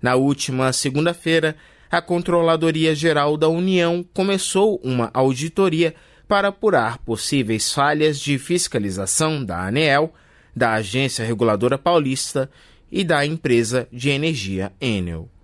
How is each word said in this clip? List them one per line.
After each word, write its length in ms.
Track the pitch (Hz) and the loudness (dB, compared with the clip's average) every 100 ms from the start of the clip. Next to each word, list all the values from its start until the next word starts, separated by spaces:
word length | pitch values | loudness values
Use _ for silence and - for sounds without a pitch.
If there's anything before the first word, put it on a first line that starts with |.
Na 140 | 123 127 | 2 2
última 560 | 135 139 - 131 131 | 2 0 -2 -2 0
segunda-feira, 840 | 127 139 135 165 170 - 165 156 156 - _ _ | 0 -2 0 0 -2 0 2 0 -4 -16 _ _
a 100 | 175 | -4
Controladoria 960 | - 175 175 170 160 165 165 160 160 151 | -2 -4 2 2 4 2 2 2 0 2
Geral 400 | 165 147 147 151 | 2 2 2 2
da 140 | 156 | 2
União 540 | 165 185 185 170 175 175 | 2 2 2 2 0 -4
começou 680 | - 190 196 - 190 208 208 | -2 0 0 0 2 2 2
uma 300 | 127 127 117 | -2 -2 -2
auditoria 800 | 127 135 127 160 - 190 160 165 156 - _ _ | 2 0 0 -4 0 0 2 0 -2 -20 _ _
para 220 | 202 196 | 0 0
apurar 520 | 196 220 170 113 120 | 0 2 2 2 -4
possíveis 760 | - 110 - 143 110 110 - | -6 -4 0 0 0 -2 -2
falhas 440 | - 143 151 151 143 | 0 0 2 0 0
de 200 | 147 139 | -4 -4
fiscalização 1040 | - 175 - 123 101 92 95 - 156 151 | -2 -2 -2 -4 -4 -6 -2 0 0 -2
da 240 | 120 87 92 | -6 -6 -2
aneel, 460 | 120 156 139 156 - _ _ _ - | 0 2 2 0 -6 _ _ _ -2
da 200 | 120 110 | 0 0
Agência 500 | 104 113 135 - 113 | -2 -2 -2 -2 -4
Reguladora 520 | 113 117 104 120 139 | 0 2 2 2 0
Paulista 720 | - 175 139 131 - 143 135 _ - _ _ | 2 2 2 -4 -4 -4 -6 _ -20 _ _
e 140 | - 180 | -4 0
da 200 | 156 143 | 0 0
empresa 640 | 160 151 120 113 123 117 | -2 0 2 2 -2 -4
de 180 | 123 131 | -6 -2
energia 600 | 139 160 147 98 95 98 - | 0 -2 -4 -6 -6 -6 -6
Enel. 500 | 131 104 87 82 82 _ | -4 -4 -4 -8 -12 _